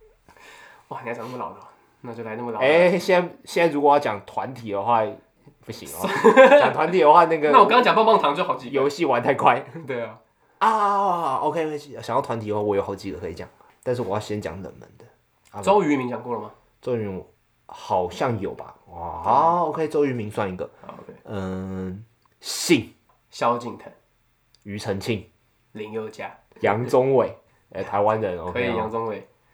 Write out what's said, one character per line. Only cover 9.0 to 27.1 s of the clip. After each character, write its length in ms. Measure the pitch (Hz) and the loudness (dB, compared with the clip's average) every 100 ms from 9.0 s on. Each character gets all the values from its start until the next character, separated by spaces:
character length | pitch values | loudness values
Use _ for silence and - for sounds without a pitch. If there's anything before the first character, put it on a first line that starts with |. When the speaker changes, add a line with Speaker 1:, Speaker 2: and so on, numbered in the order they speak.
| 156 | 0
Speaker 2:
玩 180 | 120 | 0
太 120 | 127 123 | 0 2
快。 280 | 135 123 - 165 139 | 2 2 -2 -14 -10
Speaker 1:
对 140 | 120 | -8
啊。 180 | 113 110 _ _ _ _ | -8 -12 _ _ _ _
Speaker 2:
啊， 760 | 196 220 302 247 196 175 156 131 | 0 2 0 0 0 -2 -2 -4
OK， 400 | 156 165 156 147 | -4 -4 -6 -8
想 360 | 98 98 110 | -12 -14 -4
要 80 | 120 | -4
团 160 | 143 117 | -2 -6
体 120 | 107 | -4
的 60 | 104 | -2
话， 40 | |
我 140 | 104 98 | 0 0
有 60 | |
好 120 | 101 | -2
几 180 | 95 98 | -8 -10
个 60 | 82 | -10
可 120 | 87 | -10
以 40 | |
讲， 140 | 85 90 _ _ _ | -12 -16 _ _ _
但 140 | 127 123 | -6 -4
是 60 | |
我 120 | 95 | -4
要 60 | 104 | -6
先 220 | 104 104 | -4 -8
讲 200 | 95 92 | -8 -10
冷 120 | 87 - | -14 -16
门 120 | - _ | -20 _
的。 80 | - _ _ _ _ | -20 _ _ _ _
啊， 100 | 101 | -6
Speaker 1:
周 200 | 190 208 | 2 2
渝 140 | 156 139 | 2 0
民 140 | 123 | -2
讲 120 | 117 | -8
过 140 | 120 113 | -8 -8
了 60 | |
吗？ 100 | 107 - _ _ | -10 -18 _ _
Speaker 2:
周 160 | 135 120 | -6 -4
渝 100 | 101 | -4
民 160 | 92 - _ _ _ - | -8 -12 _ _ _ -20
好 420 | - - 98 90 | -18 -2 -2 -2
像 280 | - 135 110 | -2 -4 -2
有 160 | 95 | -6
吧？ 220 | - - - _ | -10 -16 -20 _
哇， 340 | 85 85 80 | -12 -12 -6
Speaker 1:
对。 80 | 90 | 2
Speaker 2:
好， 340 | 131 165 175 160 | 4 4 2 0
OK， 200 | 160 156 | -2 -4
周 180 | 156 143 | 0 0
渝 60 | |
民 180 | 120 104 | -2 -6
算 220 | 113 98 | -4 -6
一 60 | 90 | -6
个。 120 | - - - | -12 -14 -20
Speaker 1:
好， 80 | - | -20
OK。 120 | - - | -20 -20
Speaker 2:
嗯， 800 | - 104 95 92 95 95 92 95 113 _ _ _ | -12 -10 -8 -8 -8 -8 -8 -10 -16 _ _ _
信。 520 | - - - 143 - - _ _ _ | -12 -8 0 0 0 -14 _ _ _
Speaker 1:
萧 280 | - 120 120 | -4 -2 -2
敬 200 | 120 101 | -6 -12
腾。 120 | - - _ _ _ _ _ _ | -18 -20 _ _ _ _ _ _
Speaker 2:
庾 140 | 104 104 | -14 -10
澄 220 | - 98 | -6 -6
庆。 300 | 123 110 - _ _ _ _ | -4 -6 -8 _ _ _ _
Speaker 1:
林 180 | 107 107 | -16 -10
宥 180 | 110 107 | -10 -10
嘉。 260 | - 98 - _ - | -12 -14 -16 _ -4
Speaker 2:
杨 220 | 107 107 123 | 0 0 2
宗 260 | 131 131 | 2 4